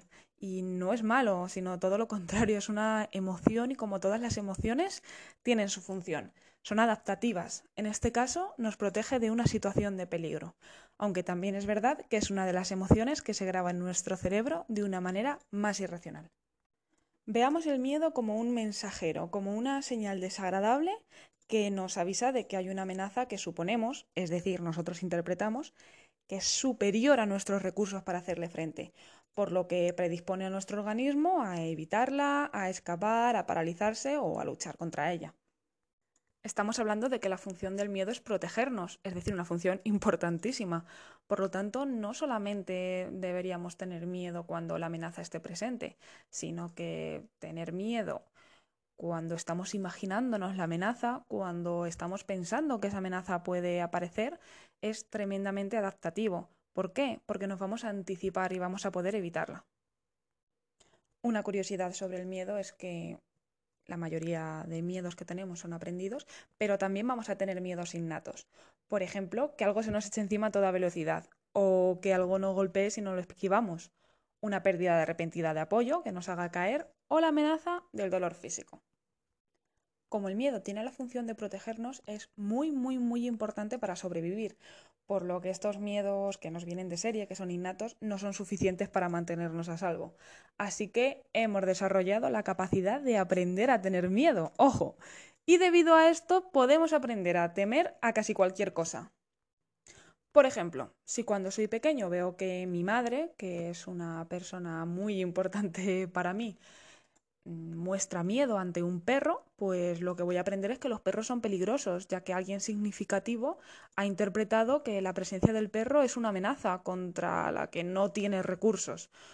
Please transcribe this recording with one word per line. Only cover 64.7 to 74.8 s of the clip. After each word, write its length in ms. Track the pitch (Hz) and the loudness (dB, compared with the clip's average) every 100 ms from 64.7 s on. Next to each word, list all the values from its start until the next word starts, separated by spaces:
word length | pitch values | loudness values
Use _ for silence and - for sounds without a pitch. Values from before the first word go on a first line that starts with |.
| 165 | -4
miedos 320 | 170 185 180 170 | -4 -4 -6 -10
que 100 | 175 | -10
tenemos 360 | 175 190 170 | -8 -8 -10
son 120 | 170 | -10
aprendidos, 540 | 165 170 175 190 269 - - - - | -8 -6 -6 -6 -8 -12 -20 -14 -2
pero 180 | 208 196 | 0 2
también 300 | 196 196 240 | 2 2 0
vamos 220 | 247 220 | -2 -2
a 80 | 196 | -2
tener 220 | 196 185 | -2 -2
miedos 360 | 180 175 170 170 | -4 -4 -4 -4
innatos. 500 | 165 156 - - - _ - _ - | -4 -4 -8 -14 -18 _ -20 _ -2
Por 140 | 208 | 0
ejemplo, 540 | 180 202 185 208 294 - | 0 -4 -2 0 -2 2
que 80 | |
algo 180 | 208 208 | 2 2
se 80 | 220 | 0
nos 160 | 208 208 | -2 -2
eche 160 | - | -2
encima 260 | 202 208 214 | 0 2 2
a 40 | |
toda 180 | 202 196 | 4 4
velocidad, 580 | 185 180 170 156 160 - _ _ | 4 2 0 -2 -2 -4 _ _
o 440 | 208 196 185 185 180 | 4 6 8 6 4
que 100 | 196 | 4
algo 240 | 185 180 190 | 4 4 2
nos 160 | 196 | 2
golpee 380 | 190 190 190 202 | 2 2 4 2
si 100 | 214 | 0
no 140 | 202 185 | -4 -4
lo 60 | |
esquivamos. 720 | 180 - 190 202 220 165 - _ _ _ _ - | -6 -4 2 4 2 -4 -10 _ _ _ _ -6
Una 200 | 208 196 | -2 2
pérdida 380 | 196 175 | 4 4